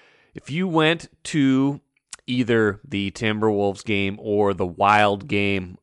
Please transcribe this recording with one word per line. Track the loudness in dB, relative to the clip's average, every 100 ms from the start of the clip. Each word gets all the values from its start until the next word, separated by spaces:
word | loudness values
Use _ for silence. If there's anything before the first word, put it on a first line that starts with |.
| _ _ _
If | -18 -8
you | -6 -2
went | 2 2 0 -6 _ -6
to | 0 2 4 0 -4 _ _ -20 -18 -6
either | -4 2 2 2 0 -6
the | -4 -4
Timberwolves | -4 -2 0 0 2 0 -2
game | -4 -2 -2 -4
or | -2 0 2
the | 0 -4
Wild | 0 4 4 4 0 -2
game | -2 0 -2 -6 -14